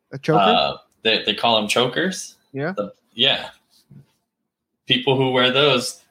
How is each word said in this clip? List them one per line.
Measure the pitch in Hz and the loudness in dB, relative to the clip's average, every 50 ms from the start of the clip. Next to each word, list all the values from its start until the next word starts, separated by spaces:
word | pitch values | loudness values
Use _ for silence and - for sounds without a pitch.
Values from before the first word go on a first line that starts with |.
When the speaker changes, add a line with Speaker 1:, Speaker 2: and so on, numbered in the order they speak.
| _ - | _ -18
Speaker 1:
A | - 135 | -16 -10
choker? | - - 151 - | -2 0 2 4
Speaker 2:
uh, | 95 92 90 90 71 71 - - _ _ _ _ - | 4 4 4 2 0 -2 -4 -8 _ _ _ _ -2
they, | 113 110 104 - | 0 0 0 0
they | 110 104 | -2 -4
call | - - 117 113 110 | 0 2 2 2 2
'em | 107 104 | 0 0
chokers. | - 120 123 123 - 135 165 190 185 - - - - _ _ _ | 0 0 0 0 0 -2 -4 -4 -4 -6 -12 -16 -18 _ _ _
Speaker 1:
Yeah. | - 135 143 170 190 | -10 -8 -8 -6 -6
Speaker 2:
The, | 104 101 95 - _ _ _ - | -8 -10 -10 -12 _ _ _ -4
yeah. | 110 123 139 113 92 - - - _ _ _ _ _ _ _ - - - _ _ _ _ _ _ _ _ _ _ _ _ _ _ _ _ - | -2 0 0 0 -2 -6 -12 -16 _ _ _ _ _ _ _ -20 -20 -20 _ _ _ _ _ _ _ _ _ _ _ _ _ _ _ _ -2
People | 131 123 - 143 131 135 | -2 0 2 0 2 2
who | 135 131 | 2 0
wear | 127 127 123 127 | 2 2 2 2
those | 123 135 147 147 131 120 117 - - - _ _ | 2 2 2 2 2 0 -2 -6 -10 -14 _ _